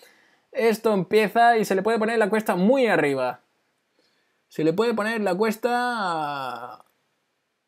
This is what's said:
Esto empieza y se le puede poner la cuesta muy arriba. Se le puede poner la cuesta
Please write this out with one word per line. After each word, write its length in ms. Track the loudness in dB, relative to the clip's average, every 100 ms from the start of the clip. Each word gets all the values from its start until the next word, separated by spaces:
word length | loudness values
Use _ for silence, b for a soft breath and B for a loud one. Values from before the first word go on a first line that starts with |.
| b b b b b
Esto 420 | -2 0 0 0
empieza 640 | 0 2 2 2 4 4 4
y 80 | 0
se 100 | 0
le 80 |
puede 160 | 0 0
poner 180 | 0 0
la 120 | 0
cuesta 260 | 0 0 0
muy 320 | 2 4 4
arriba. 540 | 2 0 0 -4 -6 _ _ _ _ _ _ _ _ _ _ _
Se 160 | -4
le 100 | -2
puede 220 | 0 -2 -2
poner 260 | -4 -2
la 140 | -2 0
cuesta 1500 | -2 -2 -2 -2 -2 -4 -4 -4 -6 -6 -8 -10 -14 -18 _ _ _ _ _ _ _ _